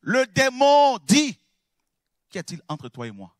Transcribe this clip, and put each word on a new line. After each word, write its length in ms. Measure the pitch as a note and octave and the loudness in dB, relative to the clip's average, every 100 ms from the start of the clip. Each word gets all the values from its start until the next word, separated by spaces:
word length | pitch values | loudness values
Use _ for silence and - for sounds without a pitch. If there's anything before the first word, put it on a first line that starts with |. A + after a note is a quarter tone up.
Le 260 | - A#3+ B3+ | -2 -2 0
démon 720 | G3 C4+ B3+ C#4 C#4+ C#4+ A#3 - | 0 -2 2 2 4 2 0 2
dit, « 320 | D4 D4 F#3 _ _ _ _ _ _ _ _ _ | 2 2 -6 _ _ _ _ _ _ _ _ _
Qu'y 100 | F#3 | -14
a-t-il 220 | D#3+ E3+ _ | -12 -16 _
entre 220 | D3+ B2+ | -14 -14
toi 160 | - A#2 | -14 -14
et 40 | |
moi ? 240 | G2+ F#2 | -14 -20